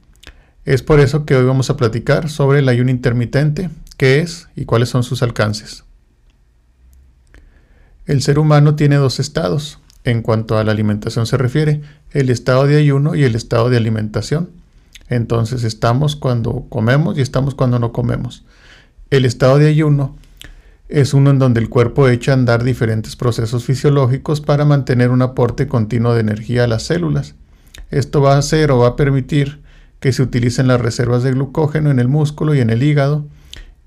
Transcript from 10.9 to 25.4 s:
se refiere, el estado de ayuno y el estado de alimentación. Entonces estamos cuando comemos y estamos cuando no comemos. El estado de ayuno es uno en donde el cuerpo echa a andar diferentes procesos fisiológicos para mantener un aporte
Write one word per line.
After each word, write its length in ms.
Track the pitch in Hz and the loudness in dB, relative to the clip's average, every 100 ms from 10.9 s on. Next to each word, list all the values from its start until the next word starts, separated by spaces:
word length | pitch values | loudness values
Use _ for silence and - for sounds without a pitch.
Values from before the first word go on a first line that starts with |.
| 104 113 117 113 | -2 -4 -4 -2
se 100 | - | -2
refiere, 460 | 123 151 156 151 - - - | 0 0 0 -2 -6 -20 -8
el 180 | 147 127 | -2 0
estado 380 | 120 - 127 143 | -2 0 2 4
de 80 | 151 | 4
ayuno 400 | 151 139 147 165 | 4 2 0 2
y 80 | |
el 100 | 135 | 0
estado 360 | 113 - 117 120 | 0 -2 0 2
de 60 | 120 | 2
alimentación. 720 | 113 110 107 107 - 151 180 - _ _ _ - - | 0 -2 -4 -6 -4 -4 -6 -10 _ _ _ -20 -6
Entonces 560 | 123 110 117 113 127 | -4 -2 -2 -2 -4
estamos 500 | 113 107 117 123 147 | -6 -2 0 0 0
cuando 520 | 147 131 120 113 123 - | -2 -2 -2 -2 -6 -8
comemos 500 | 120 110 139 175 170 | -4 0 2 0 -2
y 40 | |
estamos 340 | 123 - 139 127 | -2 -2 -4 -2
cuando 240 | 127 120 | 0 0
no 100 | 117 | -2
comemos. 540 | 120 123 120 123 - _ _ - - _ _ - | -4 -4 -4 -8 -12 _ _ -20 -20 _ _ -2
El 140 | 139 | 0
estado 340 | 127 120 131 143 | 0 2 2 4
de 80 | 151 | 4
ayuno 500 | 151 151 143 135 - - - - - - _ - | 4 2 0 -2 -8 -20 -20 -20 -20 -20 _ -4
es 240 | 151 131 | 0 2
uno 160 | 139 139 | 4 4
en 80 | 139 | 4
donde 220 | 131 117 | 4 2
el 100 | 110 | 0
cuerpo 380 | 123 117 143 135 | 0 0 2 2
echa 240 | 120 - | 2 2
a 20 | |
andar 280 | 135 123 117 | 2 2 2
diferentes 540 | 123 123 113 110 107 - | 0 -2 -2 -2 -6 -4
procesos 480 | 123 113 110 120 | -4 -2 -4 -4
fisiológicos 800 | - 127 147 143 127 135 - 147 | -4 0 2 2 2 0 -2 -4
para 240 | 147 147 147 | 0 0 2
mantener 440 | 143 127 123 123 | 2 2 2 2
un 120 | 127 | 2
aporte 440 | 127 127 | 0 0